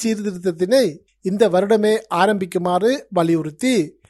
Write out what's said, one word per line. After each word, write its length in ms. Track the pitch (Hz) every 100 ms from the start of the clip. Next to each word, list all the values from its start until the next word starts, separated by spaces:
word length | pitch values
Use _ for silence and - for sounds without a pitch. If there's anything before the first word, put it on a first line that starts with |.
சீர்திருத்தத்தினை 920 | 226 214 208 180 180 160 185 262 214 147 _ _
இந்த 280 | - 196 214
வருடமே 500 | 180 196 220 214 220 -
ஆரம்பிக்குமாறு 840 | 170 196 208 185 185 180 180 220 277 -
வலியுறுத்தி 880 | 170 165 165 151 151 262 233 151 -